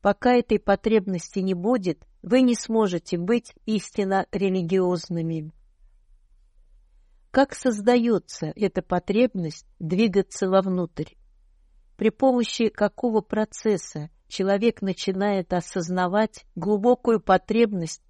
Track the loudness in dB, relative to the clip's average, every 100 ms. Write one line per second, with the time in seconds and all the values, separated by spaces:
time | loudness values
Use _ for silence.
0 | 0 0 2 2 2 -2 0 0 2 0
1 | 0 -6 -6 -6 -4 -2 -2 -2 -2 -6
2 | -10 _ 0 4 4 2 -2 0 0 -2
3 | -4 -6 -2 -2 -2 _ -4 -4 -4 -6
4 | -2 -2 -2 -2 -2 -2 0 0 0 -2
5 | -4 -6 -4 -6 -8 -18 _ _ -20 _
6 | _ _ _ _ _ _ _ _ _ _
7 | _ _ _ 2 2 0 -4 0 2 4
8 | 4 0 -2 -10 -10 -2 -2 -2 -2 -4
9 | 0 0 2 0 -8 -10 _ _ -4 0
10 | 2 2 -2 -4 2 2 2 -4 -4 -8
11 | -12 _ _ _ _ _ _ _ _ -2
12 | -2 2 2 2 -2 0 -2 0 -2 0
13 | -2 -2 -2 -4 -4 -4 -2 -2 -4 -14
14 | -14 _ _ -4 0 2 2 0 -6 -4
15 | -4 -2 0 -2 -2 -4 -4 -6 -4 -2
16 | 0 0 0 -4 _ -8 -2 0 2 2
17 | 2 0 4 2 2 0 2 0 -8 -10
18 | _